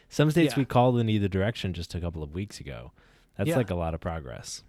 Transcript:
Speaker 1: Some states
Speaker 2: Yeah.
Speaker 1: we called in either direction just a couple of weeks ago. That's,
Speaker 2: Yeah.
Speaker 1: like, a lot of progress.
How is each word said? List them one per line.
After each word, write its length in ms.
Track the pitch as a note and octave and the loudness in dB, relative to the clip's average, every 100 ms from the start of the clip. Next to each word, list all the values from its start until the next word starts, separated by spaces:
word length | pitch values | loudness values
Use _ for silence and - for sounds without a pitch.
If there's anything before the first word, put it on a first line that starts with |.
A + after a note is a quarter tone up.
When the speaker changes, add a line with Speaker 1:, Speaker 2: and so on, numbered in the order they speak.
| _ | _
Speaker 1:
Some 200 | - D3+ | 2 4
states 240 | D#3 D3+ A#2+ | 6 4 2
Speaker 2:
Yeah. 40 | |
Speaker 1:
we 60 | B2+ | 2
called 340 | B2+ B2+ A#2+ | 4 6 4
in 80 | A2+ | 2
either 180 | G#2+ G2+ | 2 2
direction 440 | F#2+ G2 - G2 | 2 0 -2 -4
just 220 | E2+ E2+ F2 | -4 -6 -4
a 60 | |
couple 200 | E2+ E2 | -4 -6
of 140 | D2+ D#2+ | -8 -8
weeks 240 | G#2 - | -8 -10
ago. 320 | C#2+ A#1+ A#1 - _ _ _ - | -14 -14 -16 -20 _ _ _ -4
That's, 120 | G#2 | 0
Speaker 2:
Yeah. 60 | E3 | 0
Speaker 1:
like, 120 | A2 | 0
a 40 | F2 | -2
lot 180 | E2 | -2
of 80 | D#2+ | -4
progress. 640 | F#2 E2 B1+ A1+ - - | -6 -8 -10 -14 -14 -16